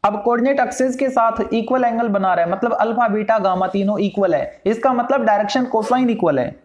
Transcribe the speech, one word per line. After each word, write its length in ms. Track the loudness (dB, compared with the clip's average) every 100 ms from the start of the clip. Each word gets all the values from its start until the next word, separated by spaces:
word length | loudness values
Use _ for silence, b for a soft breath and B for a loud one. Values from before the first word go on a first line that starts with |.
अब 160 | 0 0
कोऑर्डिनेट 360 | 0 2 2 2
एक्सिस 360 | 0 0 -2 0
के 120 | 0
साथ 300 | 2 2 0 -2
इक्वल 300 | -2 -2 0
एंगल 240 | 0 0 -2
बना 240 | 0 0
रहा 100 | 0
है, 60 | 0
मतलब 200 | -2 -2
अल्फा, 340 | 0 -2 0 0
बीटा, 300 | 0 0 0
गामा 280 | 0 0 -2
तीनों 300 | -2 -2 0
इक्वल 340 | -2 0 0
है, 260 | 0 -2 -4 -4
इसका 260 | 0 0
मतलब 320 | 0 0 0
डायरेक्शन 400 | 2 2 0 -2 0
कोसाइन 440 | -2 0 0 2
इक्वल 280 | 0 0 0
है 120 | -2 -8